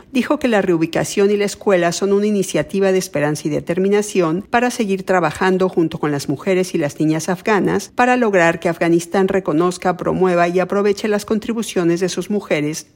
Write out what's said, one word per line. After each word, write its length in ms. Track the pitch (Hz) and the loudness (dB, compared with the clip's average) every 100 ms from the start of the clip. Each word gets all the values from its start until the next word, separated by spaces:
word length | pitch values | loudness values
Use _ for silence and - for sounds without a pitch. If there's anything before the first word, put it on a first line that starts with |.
| - | -4
dijo 260 | 247 - 302 | -2 0 0
que 120 | 254 | 2
la 120 | 208 | 2
reubicación 680 | 190 165 160 160 151 208 202 | 2 0 0 -2 -2 2 2
y 60 | 208 | 2
la 80 | 202 | -2
escuela 460 | - 214 180 170 | -2 0 2 2
son 200 | 170 202 | 0 0
una 140 | 202 208 | 2 2
iniciativa 640 | 202 185 160 147 196 190 | 0 -2 -2 -2 0 2
de 80 | 190 | 0
esperanza 480 | 185 147 147 151 156 | -2 -2 -2 -2 -2
y 20 | |
determinación 960 | 147 147 175 196 208 208 196 165 175 - | -4 -2 0 2 2 0 0 0 -2 -2
para 220 | 240 247 | 0 0
seguir 340 | - 202 190 | -2 -2 -2
trabajando 640 | 190 185 160 - 190 185 185 | 0 0 0 0 0 2 2
junto 320 | 180 160 - | 2 0 0
con 120 | 151 | -2
las 180 | 139 - | -2 -4
mujeres 460 | 139 196 185 185 175 | -4 0 0 0 -2
y 20 | |
las 220 | 143 - | -2 0
niñas 280 | 156 156 - | 0 0 -2
afganas 640 | 180 - 202 160 190 - - | -4 0 0 2 -2 -4 0
para 220 | 247 254 | 2 2
lograr 420 | 226 190 165 165 | 2 4 2 2
que 100 | 180 | -2
Afganistán 600 | 165 170 170 170 196 190 | 0 2 2 2 0 2
reconozca, 680 | 190 185 156 180 180 185 175 | 0 0 0 0 0 -2 -2
promueva 500 | 170 165 185 175 175 | -2 0 2 2 2
y 120 | 180 | 0
aproveche 480 | 180 202 208 196 220 | 0 0 0 0 0
las 180 | 208 - | -2 -2
contribuciones 760 | 220 - 226 220 190 170 170 | -4 -2 -6 -4 0 2 2
de 80 | 180 | 0
sus 200 | 185 175 | -4 -4
mujeres 580 | 208 - 160 147 156 - | -4 -2 -2 -2 -6 -8